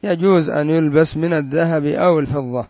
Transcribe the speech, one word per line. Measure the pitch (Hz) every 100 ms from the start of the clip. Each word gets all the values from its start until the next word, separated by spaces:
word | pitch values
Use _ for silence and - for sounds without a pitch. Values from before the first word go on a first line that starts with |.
يجوز | 202 170 185 185 156
أن | - 151
يلبس | 160 156 143 160 151
من | 165
الذهب | 165 139 147 165 160 147
أو | 147 180 160
الفضة | 139 143 127 123 113